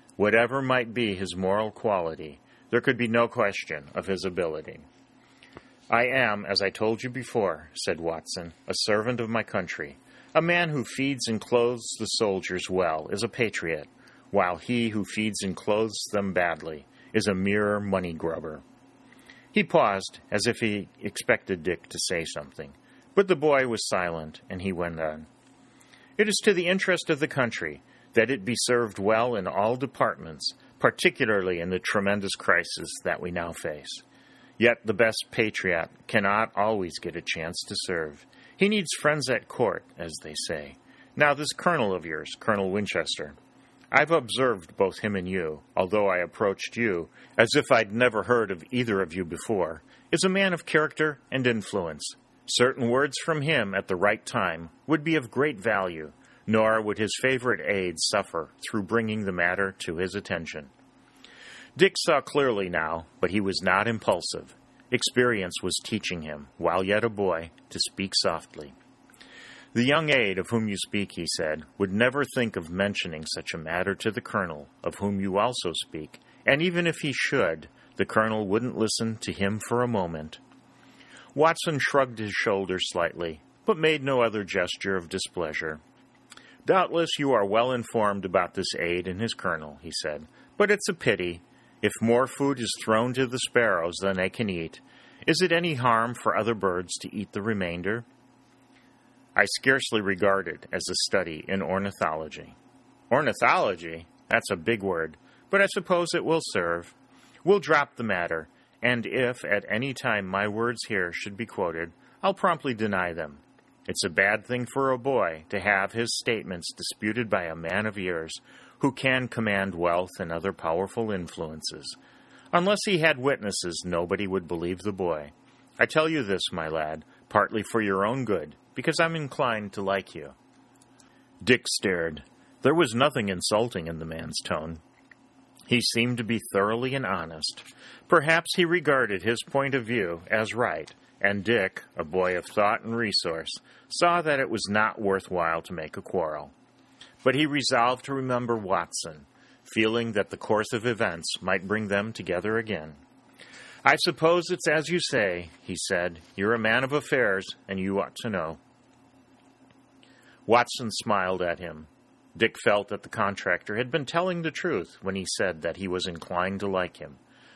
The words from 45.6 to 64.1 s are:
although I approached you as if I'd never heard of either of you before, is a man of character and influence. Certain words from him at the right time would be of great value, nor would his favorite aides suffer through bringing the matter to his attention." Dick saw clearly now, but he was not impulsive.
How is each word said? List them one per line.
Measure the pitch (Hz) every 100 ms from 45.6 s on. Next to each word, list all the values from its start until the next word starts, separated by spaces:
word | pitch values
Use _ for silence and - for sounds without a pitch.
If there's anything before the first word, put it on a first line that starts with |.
| _ -
although | 92 104 101
I | 90
approached | 87 - 104 98 - 113
you | 117 87 80 - - -
as | 117
if | 143 -
I'd | 123 107
never | 110 123 113
heard | 92 120 104
of | 90 -
either | 127 117 98
of | 90
you | 87
before, | 87 82 - 104 80 82 - - _
is | 165
a | 190
man | 190 196
of | 170 -
character | 160 151 - 156 143 _
and | 131 123
influence. | 113 98 101 82 76 - - _ _ -
Certain | - 123 135 117
words | 127 143 -
from | - 156
him | 143 147 101
at | 98 -
the | 92
right | 98 113 -
time | 123 92 82 82 - -
would | 156
be | 151
of | 160 120
great | 120 151 110
value, | 113 104 92 80 76 - - - -
nor | 110 110 110
would | 107 101
his | 104 -
favorite | 131 131 123 104
aides | 76 98 90 82 -
suffer | 104 95 85 78 - -
through | 110
bringing | 95 113 110 107
the | 98
matter | 90 87 92 98 -
to | - 82
his | 92
attention." | 98 - 87 80 78 69 _ _ _ _ _ - - - - - -
Dick | 190 -
saw | - 147
clearly | - 147 139 104 95
now, | 85 80 82 82 -
but | 87
he | 101
was | 98 87
not | 92 92 107
impulsive. | 113 -